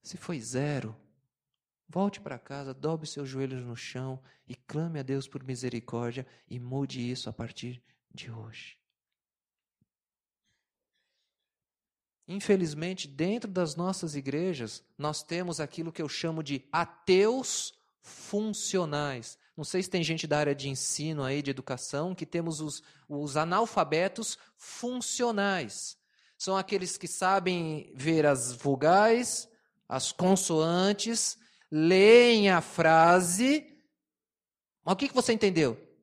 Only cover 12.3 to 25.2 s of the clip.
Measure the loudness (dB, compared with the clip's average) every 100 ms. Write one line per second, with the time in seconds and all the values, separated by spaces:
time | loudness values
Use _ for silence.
12.3 | -8 2 2 2 -4 -8 -8 -12 -4 -2
13.3 | -2 -4 -4 -4 -2 -4 -4 -4 -6 -4
14.3 | -2 -2 -4 -8 -12 _ _ -6 -6 -6
15.3 | -6 -6 -6 -8 -6 -10 -6 -6 -4 -4
16.3 | -4 -4 -6 -4 -4 -4 -6 4 6 6
17.3 | 2 -2 -6 -8 _ _ _ -20 -20 -6
18.3 | -4 -2 -4 -2 -2 -2 -2 -4 -6 -12
19.3 | -20 _ -14 -4 -4 -2 -2 -2 -2 0
20.3 | 2 2 0 -4 -6 -4 -4 -4 -4 -2
21.3 | -2 -2 -6 -6 -8 -6 -4 -4 -6 -6
22.3 | -4 -4 -6 -8 -10 _ _ _ -8 -4
23.3 | -2 0 0 0 0 2 2 0 -2 -10
24.3 | -10 _ _ -20 -10 -8 -6 -6 -2